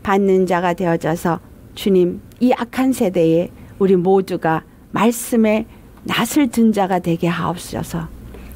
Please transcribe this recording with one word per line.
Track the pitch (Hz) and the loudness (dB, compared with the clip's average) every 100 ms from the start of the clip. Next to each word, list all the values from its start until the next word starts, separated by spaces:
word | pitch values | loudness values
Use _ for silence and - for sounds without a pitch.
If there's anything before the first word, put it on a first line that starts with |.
받는 | - 196 196 190 185 | 0 2 4 2 2
자가 | 180 180 | 0 0
되어져서 | 175 180 170 156 156 180 165 - - - - | -2 0 0 -2 -2 -2 -4 -6 -20 -20 -6
주님, | 214 190 180 202 - - | 2 2 2 -2 -12 -2
이 | 247 | 0
악한 | 233 233 - 262 | 0 -2 -2 0
세대에 | 247 214 185 165 165 175 - - - | 0 0 2 2 2 0 -8 -20 -2
우리 | 190 185 | 2 2
모두가 | 175 196 185 175 165 160 - - - | 4 2 2 -4 -2 -2 -4 -20 -10
말씀의 | - 214 233 - 233 220 214 226 - - - | 0 0 0 -2 2 2 2 -2 -14 -20 -16
낫을 | - 175 226 302 277 | -8 -4 -2 0 0
든 | 233 226 | 2 2
자가 | 202 190 180 | 2 0 0
되게 | 180 165 170 | -2 -2 -2
하옵소서. | 170 165 175 - - - 165 165 - - - - | -2 -4 -6 -8 -10 -6 -8 -8 -12 -18 -18 -18